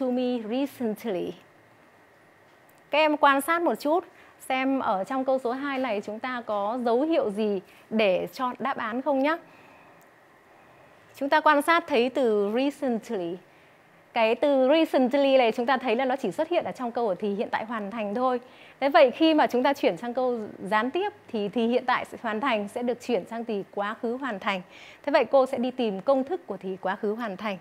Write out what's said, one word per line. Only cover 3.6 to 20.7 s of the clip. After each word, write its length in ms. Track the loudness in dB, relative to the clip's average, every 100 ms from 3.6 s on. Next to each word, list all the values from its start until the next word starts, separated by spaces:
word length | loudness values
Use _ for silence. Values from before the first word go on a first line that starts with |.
một 120 | 0
chút, 300 | 0 0 0 -2 -12 -20 -18
xem 400 | -6 -2 0 0
ở 240 | 0 -2
trong 200 | -2 -2
câu 140 | 0 0
số 140 | -2
hai 260 | -4 -4 -4
này 220 | -2 -4
chúng 180 | -6 -8
ta 240 | -8 -8 -4
có 320 | -4 -2 -2
dấu 180 | 0 2
hiệu 280 | 2 0 0
gì 300 | 0 -2 -2 -6 -18 -4
để 380 | 0 2 2 -2
chọn 220 | -6 -6 -4
đáp 180 | -6 -4
án 260 | -6 -4
không 160 | -2 0
nhá. 180 | 0 -2 -8 -20 -20 -20 -20 -20 -20 _ _ _ _ -20 -20 -20 -20 -20 -20 -8
Chúng 120 | 0
ta 120 | 4
quan 220 | 6 4
sát 220 | 4 2 2
thấy 240 | 2 2
từ 420 | 2 2 2 2
recently. 840 | 0 -2 -2 -2 -2 -4 -6 -6 -8 -14 -20 -20 _ _ _ _
Cái 220 | 0 2
từ 340 | 2 2 4 4
recently 720 | 4 4 2 2 4 4 6
này 140 | 4
chúng 140 | 2 0
ta 100 | 0
thấy 200 | 0 0
là 80 |
nó 120 | 0 -2
chỉ 140 | -2
xuất 160 | -4 -2
hiện 160 | -2
ở 80 | -2
trong 200 | -6 -6
câu 160 | -2 -2
ở 60 | -2
thì 160 | -2
hiện 140 | -4 -4
tại 140 | -6
hoàn 260 | -6 -8 -8
thành 240 | -6 -6
thôi. 260 | -2 -2 -2 -6 -20 -20 -4
Thế 80 | 4
vậy 220 | 6 6
khi 240 | 6 4
mà 120 | 6 4
chúng 160 | 2
ta 100 | 2
chuyển 240 | 2 0 0
sang 180 | -4
câu 260 | -4 -2 -4 -8 -10
gián 280 | -2